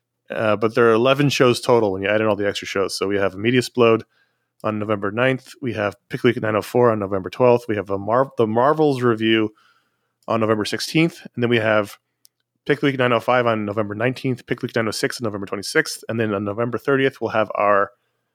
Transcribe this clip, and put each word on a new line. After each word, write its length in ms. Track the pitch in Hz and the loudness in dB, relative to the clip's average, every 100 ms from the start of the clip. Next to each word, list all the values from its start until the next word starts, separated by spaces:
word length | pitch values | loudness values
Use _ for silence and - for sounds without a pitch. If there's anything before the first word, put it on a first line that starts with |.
| _ _ - | _ _ -12
uh, 260 | - 110 104 | -4 0 0
but 180 | 110 | 0
there 140 | 117 117 | 2 4
are 60 | |
eleven 340 | 110 127 135 143 | 4 4 2 2
shows 320 | - 127 120 | 2 2 2
total 320 | - 120 107 | 2 2 2
when 100 | 95 | -2
you 60 | 98 | -2
add 120 | 107 | 0
in 60 | 110 | 0
all 100 | 101 | 0
the 120 | 101 | -2
extra 180 | 95 92 | -4 -4
shows. 300 | 98 92 - | -4 -2 -2
So 100 | 98 | -2
we 120 | 101 | 0
have 160 | 98 | -2
Media 240 | 92 110 127 | -2 0 0
Explode 460 | 120 - 117 113 - _ _ _ _ _ | 0 2 4 4 0 _ _ _ _ _
on 140 | 107 107 | -6 -4
November 320 | 104 104 98 | -4 -4 -4
ninth. 420 | 107 131 131 - - | -2 0 -2 -6 -12
We 120 | 131 | -8
have 220 | 107 104 - - | -4 -4 -6 -10
Pick 120 | 135 | 0
of 20 | |
the 60 | 123 | 0
Week 140 | 113 | 2
nine 140 | 110 107 | 0 -2
oh 60 | |
four 280 | 95 123 120 | -2 2 2
on 80 | 110 | 2
November 320 | 98 98 92 | -2 -4 -6
twelfth. 360 | - 127 120 - | 2 4 4 2
We 80 | 104 | -6
have 140 | 95 | -4
a 80 | 98 | -4
Mar-, 340 | 101 117 139 - | 0 0 0 0
the 100 | 113 | 0
Marvels 560 | 110 131 156 151 135 | 2 2 2 0 2
review 520 | 123 113 110 110 107 - _ _ _ _ _ _ - | 0 0 2 2 0 -6 _ _ _ _ _ _ -4
on 140 | 113 | -2
November 240 | 110 110 | 0 0
sixteenth. 640 | 101 110 - 160 165 - - | -2 -6 -4 0 0 -2 -16
And 80 | - | -4
then 80 | 120 | 0
we 80 | 120 | 0
have 400 | 110 107 104 - _ _ _ _ _ _ - | 2 0 0 -6 _ _ _ _ _ _ -4
Pick 120 | 143 | 0
of 20 | |
the 60 | 143 | 0
Week 100 | 135 | 2
nine 140 | 123 | 2
oh 80 | 117 | 2
five 260 | - 123 120 | 2 2 2
on 180 | 110 | 0
November 300 | 104 101 104 | -2 -4 -4
nineteenth, 520 | 104 120 127 135 123 - | -2 -4 -2 -4 -6 -6
Pick 120 | 123 | -6
of 40 | |
the 40 | 120 | -4
Week 100 | 123 | -2
nine 120 | 110 | -2
oh 40 | |
six 280 | 101 - - | -2 -4 -4
on 40 | |
November 220 | 113 101 98 | -6 -6 -8
twenty-sixth, 560 | 104 98 - 156 - - | -8 -4 -2 -2 -4 -6
and 100 | 117 | -4
then 160 | 110 | -2
on 80 | 101 | -2
November 360 | 104 101 120 113 | -2 -4 -4 -4
thirtieth, 420 | - 135 135 - | 0 0 0 -2
we'll 100 | 110 | -4
have 200 | 110 107 | -2 -2
our 380 | - 104 101 101 _ _ _ _ | 0 2 4 0 _ _ _ _